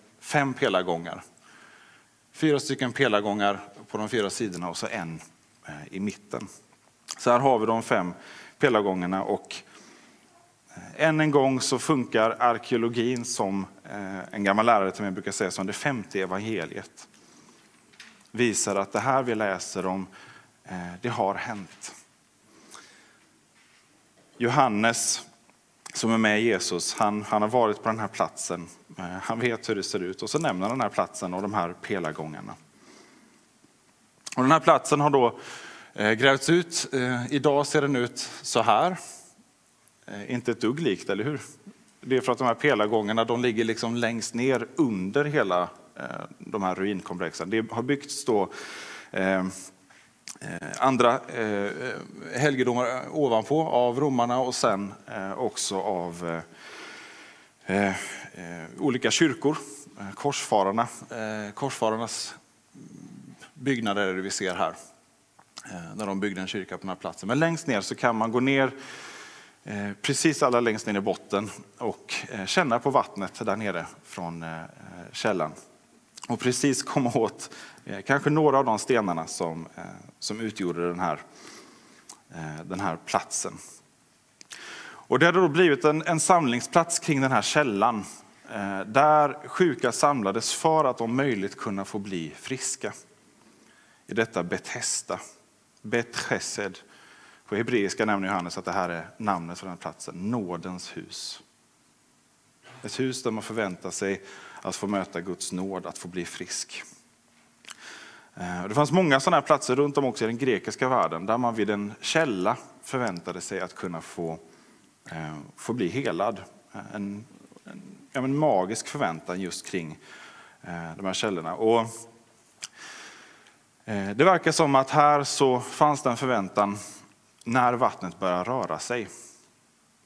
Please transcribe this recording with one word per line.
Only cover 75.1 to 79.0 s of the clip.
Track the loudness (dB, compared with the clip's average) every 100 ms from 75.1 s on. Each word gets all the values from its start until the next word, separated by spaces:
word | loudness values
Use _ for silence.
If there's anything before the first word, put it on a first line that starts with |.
källan. | -4 0 0 -2 -6 -20 -20 _ _ _ -12 -6
Och | -2
precis | 0 2 2 0
komma | 0 0 2
åt, | 2 0 -2 -14 -16 -20 -16
eh, | -12 -6
kanske | 0 2 2
några | 4 6 6
av |
de | 4 0
stenarna | 2 2